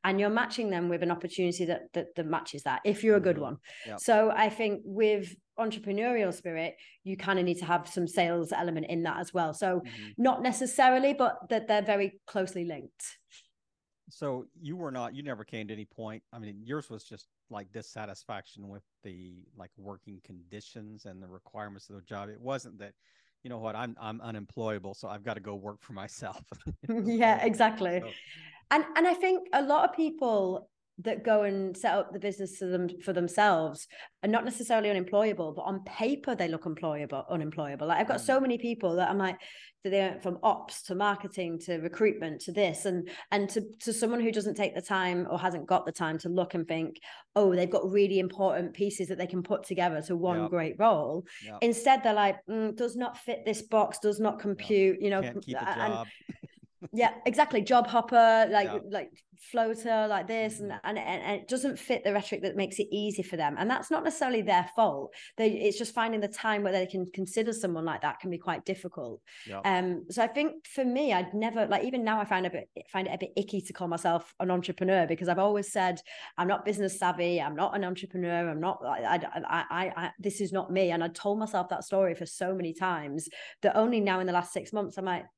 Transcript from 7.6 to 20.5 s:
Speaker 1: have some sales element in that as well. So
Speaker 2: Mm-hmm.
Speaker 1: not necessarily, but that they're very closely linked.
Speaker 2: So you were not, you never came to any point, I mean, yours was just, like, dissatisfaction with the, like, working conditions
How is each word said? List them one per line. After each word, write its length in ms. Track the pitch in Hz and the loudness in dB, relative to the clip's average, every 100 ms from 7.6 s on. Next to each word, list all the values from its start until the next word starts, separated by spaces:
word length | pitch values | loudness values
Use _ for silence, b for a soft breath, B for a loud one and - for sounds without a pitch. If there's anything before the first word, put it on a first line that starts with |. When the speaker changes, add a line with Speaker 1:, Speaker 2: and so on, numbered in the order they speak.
| 170 | 2
Speaker 1:
have 200 | 175 165 | 0 0
some 180 | - 170 | -4 0
sales 460 | 196 170 170 160 | 2 2 2 0
element 320 | - 175 165 - | -2 -2 -2 -2
in 160 | 170 | -2
that 160 | 165 - | -2 -4
as 140 | 175 | -2
well. 200 | 180 160 | -2 -2
So 280 | 151 190 180 | 0 0 0
Speaker 2:
Mm-hmm. 280 | 123 110 107 - | -4 -14 -14 2
Speaker 1:
not 240 | 254 254 | 2 2
necessarily, 720 | 254 - 254 - 254 254 277 | 0 0 -2 6 6 8 4
but 360 | 277 247 - 180 | 4 2 0 -2
that 180 | 226 220 | -4 2
they're 140 | 208 | 0
very 380 | 202 202 196 196 - | 2 2 0 -4 -6
closely 360 | 208 185 190 | -4 -4 -4
linked. 540 | 170 147 135 _ - - _ b b _ _ _ _ _ - | -6 -8 -12 _ -16 -16 _ b b _ _ _ _ _ -20
Speaker 2:
So 360 | - 147 127 - 165 | -8 -6 -6 -8 -14
you 160 | 156 180 | -12 -8
were 140 | 160 | -8
not, 240 | 127 117 | -6 -8
you 80 | 135 | -8
never 220 | 143 113 | -10 -10
came 240 | 107 113 104 | -10 -10 -10
to 60 | |
any 120 | 107 104 | -10 -12
point, 380 | - 110 110 _ | -12 -12 -12 _
I 60 | 120 | -16
mean, 220 | 104 101 | -14 -14
yours 260 | 113 147 143 | -10 -10 -10
was 140 | 110 | -18
just, 240 | - 107 - _ _ | -16 -20 -20 _ _
like, 200 | 107 95 | -14 -12
dissatisfaction 960 | 110 - 113 107 95 - 104 - 104 101 | -14 -14 -14 -12 -14 -12 -12 -12 -20 -18
with 140 | 101 _ _ | -18 _ _
the, 300 | 101 90 90 90 - 95 | -18 -16 -18 -20 -20 -20
like, 140 | 90 - | -20 -18
working 420 | 101 95 - 95 | -16 -16 -18 -20
conditions 840 | _ 90 85 | _ -20 -18